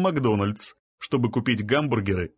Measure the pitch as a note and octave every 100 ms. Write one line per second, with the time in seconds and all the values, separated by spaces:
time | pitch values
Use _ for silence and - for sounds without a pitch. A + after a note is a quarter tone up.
0 | F#3 D3+ B2 G#2 G2+ G#2 - - _ _
1 | - C3 A#2+ B2 B2 A#2 G#2 C#3 D3 A2+
2 | G2 F#2 F2